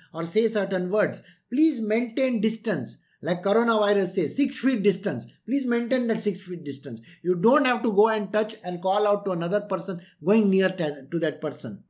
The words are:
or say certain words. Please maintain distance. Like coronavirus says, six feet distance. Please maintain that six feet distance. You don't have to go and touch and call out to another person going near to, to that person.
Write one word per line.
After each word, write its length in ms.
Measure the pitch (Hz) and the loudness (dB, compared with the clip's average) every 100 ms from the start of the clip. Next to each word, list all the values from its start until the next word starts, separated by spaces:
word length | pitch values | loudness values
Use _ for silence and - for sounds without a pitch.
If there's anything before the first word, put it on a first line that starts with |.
| - | -16
or 120 | 160 | -8
say 240 | 170 202 226 | -2 2 2
certain 420 | 214 190 190 180 | 2 0 -2 0
words. 320 | 208 180 - - - _ | 0 0 -2 -14 -20 _
Please 280 | 254 320 247 | 2 2 2
maintain 640 | 214 220 240 226 262 233 | 0 0 0 -2 0 2
distance. 600 | 214 - 226 160 120 - _ _ | 0 0 -2 -2 -4 -10 _ _
Like 220 | 156 175 | -4 -2
coronavirus 680 | 196 214 233 214 202 202 180 190 | 2 2 4 2 4 2 2 0
says, 220 | 147 - | -2 0
six 220 | 277 - | 0 0
feet 240 | 254 247 | 0 2
distance. 420 | 196 175 196 127 - - - | 2 2 -2 -6 -8 -16 -4
Please 200 | 277 247 | -2 0
maintain 400 | 233 233 254 240 | -2 0 -2 0
that 140 | 220 | 0
six 180 | 214 180 175 | -2 -4 -8
feet 160 | 175 | -10
distance. 380 | 143 131 139 113 - - | -8 -10 -10 -14 -16 -8
You 120 | 170 180 | -2 2
don't 300 | 202 285 262 | 4 4 2
have 160 | 240 | 0
to 100 | 247 | 0
go 180 | 196 220 | 4 4
and 220 | 220 202 | 2 0
touch 240 | 214 220 - | -2 -2 -6
and 180 | 180 175 | -8 -4
call 260 | 185 202 208 | 0 2 2
out 180 | 202 196 | 0 -2
to 60 | |
another 300 | 175 170 202 | -4 0 -2
person 380 | 208 185 170 175 - _ | -2 -4 -4 -8 -12 _
going 260 | 151 220 208 | 2 4 4
near 180 | 190 190 | 4 2
to, 380 | 180 156 143 - | 0 -4 -4 -6
to 100 | 170 | -2
that 220 | 160 143 | -2 -2
person. 420 | 156 139 123 98 | -6 -6 -10 -10